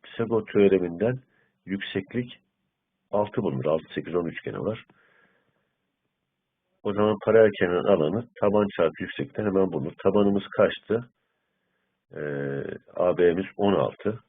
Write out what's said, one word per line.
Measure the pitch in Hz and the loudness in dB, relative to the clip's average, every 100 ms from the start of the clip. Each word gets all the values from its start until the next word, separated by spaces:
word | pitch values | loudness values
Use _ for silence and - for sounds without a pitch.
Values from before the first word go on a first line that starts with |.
Pisagor | - - 113 113 104 | -16 -8 -2 -2 0
teoreminden | 104 101 95 87 85 110 127 _ _ _ _ - | 4 6 6 0 -2 -2 -2 _ _ _ _ -10
yükseklik | 98 - 98 98 123 123 - _ _ _ _ _ _ _ | -8 -6 -8 -6 -8 -8 -14 _ _ _ _ _ _ _
altı | 104 104 - | -2 0 -2
bulunur. | 95 67 | -4 -2
Altı, | 76 80 - | 0 -2 -2
sekiz, | - - | -10 -4
on | 87 82 | -4 -4
üçgeni | - - - | -8 -10 -6
var. | 101 113 - _ _ _ _ _ _ _ _ _ _ _ _ _ _ _ _ _ _ _ | -6 -6 -14 _ _ _ _ _ _ _ _ _ _ _ _ _ _ _ _ _ _ _
O | 104 | -6
zaman | 101 107 107 | 0 0 0
paralel | - 110 110 - | 4 6 6 4
kenar | 90 90 | 0 2
alanı | - 95 76 92 - - | 2 2 2 -2 -6 -2
taban | 104 104 101 - | 0 2 0 0
çarpı | 95 - | -2 -2
yükseklikten | 92 - - - 107 | -10 -8 -8 -4 -2
hemen | 95 95 | 0 0
bulunur. | 78 69 - | -2 -6 -2
Tabanımız | 95 101 101 101 - - | 0 2 2 0 -4 0
kaçtı? | 92 - - 117 123 _ _ _ _ _ _ _ _ _ _ - | 0 0 -6 -6 -6 _ _ _ _ _ _ _ _ _ _ -10
Ee, | 76 71 69 69 - - _ - | -8 -6 -6 -8 -10 -14 _ 0
A | 90 82 | 0 4
B'miz | 87 85 95 - | 2 2 -4 0
on | 101 | 2
altı. | 90 58 - 101 117 | 2 0 -2 -6 -6